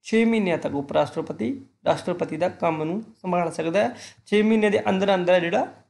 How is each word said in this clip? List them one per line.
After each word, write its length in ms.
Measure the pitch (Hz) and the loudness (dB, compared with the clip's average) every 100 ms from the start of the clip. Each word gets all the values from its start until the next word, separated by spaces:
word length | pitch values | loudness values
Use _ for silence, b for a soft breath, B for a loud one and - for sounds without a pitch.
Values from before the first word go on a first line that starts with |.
ਛੇ 220 | - 220 | 2 2
ਮਹੀਨਿਆਂ 320 | 233 226 185 156 | 4 2 2 0
ਤੱਕ 180 | 143 | -2
ਉਪ 180 | 143 143 | -4 -2
ਰਾਸ਼ਟਰਪਤੀ 720 | 151 147 165 160 - 226 277 - _ | -2 0 -4 -8 -6 -6 -6 -12 _
ਰਾਸ਼ਟਰਪਤੀ 520 | - 156 - 180 - 156 | -2 -2 -2 -4 -4 -2
ਦਾ 120 | 180 | -4
ਕੰਮ 340 | - 170 156 | 0 -2 -2
ਨੂੰ 200 | 156 196 220 _ | -4 -6 -8 _
ਸੰਭਾਲ 300 | 185 175 165 | -4 -2 -2
ਸਕਦਾ 320 | 160 160 185 | -4 -2 0
ਹੈ। 140 | 233 247 B B | -2 -4 B B
ਛੇ 160 | - 208 | -2 2
ਮਹੀਨੇ 280 | 214 220 208 | 4 4 4
ਦੇ 200 | 202 208 | 2 0
ਅੰਦਰ 260 | 190 196 | 0 2
ਅੰਦਰ 240 | 190 175 180 | 2 4 4
ਜਿਹੜਾ 280 | 170 208 311 - | 4 0 -2 -8